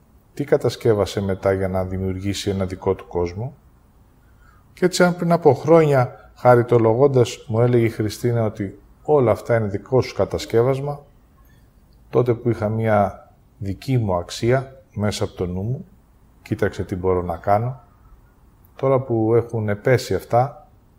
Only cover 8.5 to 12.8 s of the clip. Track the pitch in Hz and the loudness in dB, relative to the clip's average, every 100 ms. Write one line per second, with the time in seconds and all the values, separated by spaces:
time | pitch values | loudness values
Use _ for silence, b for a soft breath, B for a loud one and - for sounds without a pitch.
8.5 | - 98 - _ _ - 151 117 101 - | -4 -10 -10 _ _ 0 2 4 0 0
9.5 | 117 107 98 - 127 - - 92 85 - | -2 0 -6 -2 0 0 -2 -2 -4 -2
10.5 | 113 123 135 143 143 - _ _ b b | 0 2 -2 -6 -10 -16 _ _ b b
11.5 | b b b _ _ - 127 123 117 120 | b b b _ _ -4 -2 0 0 -2
12.5 | 110 104 110 | -2 -2 -2